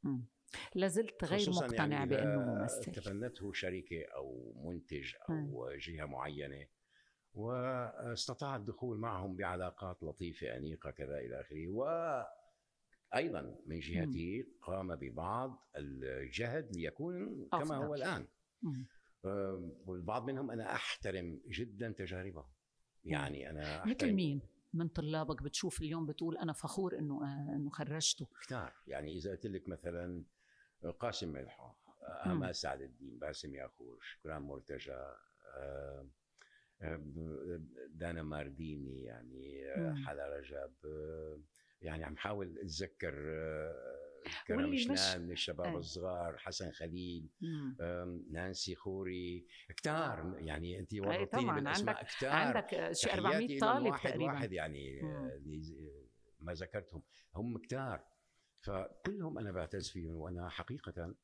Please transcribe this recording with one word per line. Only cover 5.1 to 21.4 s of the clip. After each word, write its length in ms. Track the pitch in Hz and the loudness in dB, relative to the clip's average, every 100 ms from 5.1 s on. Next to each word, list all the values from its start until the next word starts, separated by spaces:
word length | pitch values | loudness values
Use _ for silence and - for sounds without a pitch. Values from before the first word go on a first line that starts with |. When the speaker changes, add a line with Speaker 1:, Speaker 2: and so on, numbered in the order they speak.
| - - | -8 -2
Speaker 2:
أو 60 | 160 | 0
Speaker 1:
مم. 420 | 147 62 60 69 | 0 -2 -4 -4
Speaker 2:
جهة 280 | 85 80 76 | -6 -4 -4
معينة، 640 | 67 71 71 69 69 71 _ _ _ _ _ _ | -2 -2 -2 -4 -6 -12 _ _ _ _ _ _
واستطاع 1200 | 107 110 123 127 127 117 - 120 117 - 123 143 135 | -4 -2 0 2 0 -2 -2 -4 0 -2 -2 -2 -2
الدخول 420 | 104 107 127 107 | -2 -2 0 0
معهم 380 | 117 98 95 92 | 2 2 0 0
بعلاقات 680 | 95 90 90 - 95 87 | 2 2 0 -2 -6 -2
لطيفة 540 | 80 73 87 78 71 60 | -4 -2 -4 -2 -4 -2
أنيقة 340 | 73 78 73 | -2 -4 -6
كذا 260 | 67 69 71 | -4 -2 -2
إلى 240 | 60 62 | -2 -4
آخره. 260 | - 76 82 104 139 165 165 135 110 - - _ _ _ _ _ _ | -6 -4 -2 0 2 2 2 2 0 -10 -20 _ _ _ _ _ _
وأيضًا 420 | 110 160 87 65 - - | 2 4 0 -4 -8 -4
من 140 | 82 | -2
جهته 640 | 71 85 139 120 82 107 - | 2 2 4 2 2 0 -4
Speaker 1:
مم. 60 | - | -8
Speaker 2:
قام 340 | - 95 92 78 | -4 -2 0 -2
ببعض 760 | 67 62 85 113 131 127 - 73 | -2 -2 0 2 0 -4 -10 -8
الجهد 1000 | 71 67 65 65 67 65 117 143 127 92 | -6 -4 -2 -2 -2 0 0 0 -2 -2
ليكون 720 | 80 - 165 180 208 - - | -2 -2 -4 -2 -4 -4 0
كما 100 | 170 | 2
Speaker 1:
أفضل. 140 | 147 143 | 4 2
Speaker 2:
هو 200 | 147 147 | 2 2
الآن. 320 | 143 139 - _ _ _ | 2 0 -2 _ _ _
Speaker 1:
مم. 260 | 190 131 127 - _ _ 92 | 0 0 -4 -12 _ _ -2
Speaker 2:
آم، 480 | 101 98 92 87 - - | 2 2 0 -4 -8 -6
والبعض 400 | 90 85 117 120 | -2 2 2 2
منهم 260 | 135 131 | 0 0
أنا 220 | 113 104 120 | -2 0 0
أحترم 680 | - - 104 92 87 80 | 0 0 0 0 -2 -6